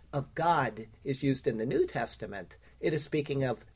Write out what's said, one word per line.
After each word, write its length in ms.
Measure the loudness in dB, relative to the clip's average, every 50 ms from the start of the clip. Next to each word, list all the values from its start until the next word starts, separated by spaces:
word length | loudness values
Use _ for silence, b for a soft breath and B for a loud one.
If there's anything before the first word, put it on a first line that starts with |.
| -12 -6 -4
of 220 | -4 -4 -4 -4
God, 540 | 0 2 4 4 4 4 2 0 -6 -10 -12 -14 -8 -4
is 180 | -4 -2 0 2
used 240 | 2 2 2 2
in 120 | 0 0 0
the 80 | 0
New 200 | 2 4 2 2
Testament, 720 | 2 2 -2 -2 -4 -4 -8 -10 -8 -8 -10 -12 -12 -16 -20 b b b b
it 120 | 0 0 0
is 120 | 0 -2
speaking 400 | -2 -2 -2 0 0 0 0 0
of 200 | 0 0 -2 -6 -16 -16